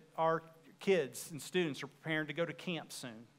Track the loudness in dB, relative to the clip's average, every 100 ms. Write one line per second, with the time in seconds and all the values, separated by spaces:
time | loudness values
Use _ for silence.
0 | -10 2 4 4 0 -20 -20 -4 4 4
1 | 4 -4 -10 -10 -2 2 2 0 -8 -8
2 | -2 0 0 -2 -2 -2 -4 -4 -6 -10
3 | -10 -12 -18